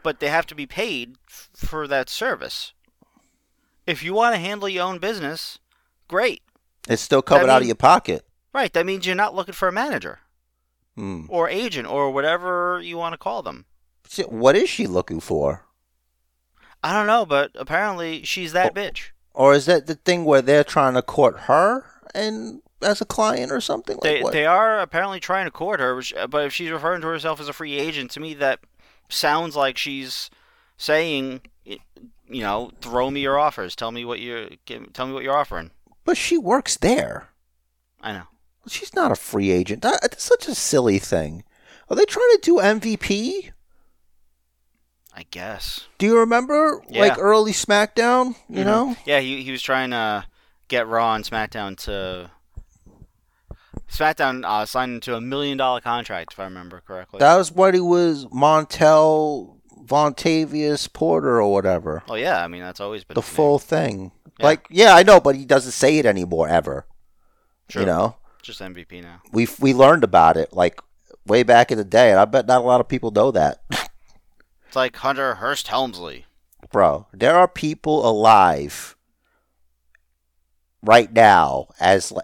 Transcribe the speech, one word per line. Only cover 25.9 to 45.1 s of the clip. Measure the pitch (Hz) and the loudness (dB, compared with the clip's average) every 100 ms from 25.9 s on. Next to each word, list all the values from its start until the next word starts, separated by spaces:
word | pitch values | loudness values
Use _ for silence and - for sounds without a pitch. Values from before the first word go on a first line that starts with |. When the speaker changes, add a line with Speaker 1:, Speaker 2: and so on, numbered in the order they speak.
| 127 | -4
Speaker 1:
which, | 123 - 117 | -8 -8 -6
but | 147 143 | -4 -4
if | |
she's | - 170 | -6 -8
referring | 160 160 180 | -6 -6 -4
to | 160 | -6
herself | 160 156 156 | -6 -6 -8
as | 147 | -10
a | |
free | - 156 143 | -12 -10 -8
agent, | 156 151 123 | -6 -8 -12
to | 143 | -14
me | 156 | -14
that | 147 139 - _ _ _ _ _ | -6 -4 -4 _ _ _ _ _
sounds | - 156 156 170 143 | -4 -2 -2 -4 -4
like | 135 123 | -4 -4
she's | 139 135 131 - - _ _ _ _ _ | -8 -10 -12 -12 -14 _ _ _ _ _
saying, | - 151 165 143 135 127 - _ - | -2 -2 -2 -4 -6 -12 -18 _ -20
y-, | 101 _ _ 240 _ _ | -20 _ _ -20 _ _
you | 123 | -10
know, | 104 104 120 - | -6 -6 -8 -16
"Throw | 117 123 131 | -8 -4 -4
me | 139 | -4
your | 139 143 | -4 0
offers. | 147 - 95 | -2 -4 -10
Tell | - 113 | -10 -10
me | 120 | -10
what | 120 117 | -10 -12
you're, | 120 117 107 - - | -10 -12 -14 -18 -18
give, | 117 - | -18 -16
tell | - 131 | -12 -10
me | |
what | 135 | -8
you're | 135 143 | -4 -4
offering." | 143 87 80 _ _ _ | -4 -8 -14 _ _ _
Speaker 2:
But | - 359 | -6 -4
she | - 339 | -2 -2
works | 185 254 - - | 0 -2 -2 -4
there. | - 254 62 - - _ _ _ _ _ _ _ | -2 -2 -4 -10 -18 _ _ _ _ _ _ _
Speaker 1:
I | 110 | -14
know. | 98 82 _ _ _ - | -14 -16 _ _ _ -16
Speaker 2:
She's | - 403 | -14 -8
not | 381 302 | -4 -2
a | 196 | -4
free | - 208 95 | -6 -4 0
agent. | 90 90 104 | 0 -2 -4
That, | 226 - | -2 -2
that's | - - | -4 -6
such | - 480 - | -2 -2 -2
a | |
silly | 233 - 143 120 98 | -8 -2 0 2 0
thing. | - 90 76 85 - _ _ _ - | 0 -4 -4 -10 -20 _ _ _ -6
Are | - | 0
they | 415 | 0
trying | 403 494 | 2 4
to | 427 | 4
do | - 339 | 4 2
M | 285 220 | 4 0
V | 226 208 | -2 -6
P? | - 202 240 392 - - _ _ _ _ _ _ _ _ _ _ _ _ _ _ _ | -4 -4 -4 -8 -10 -18 _ _ _ _ _ _ _ _ _ _ _ _ _ _ _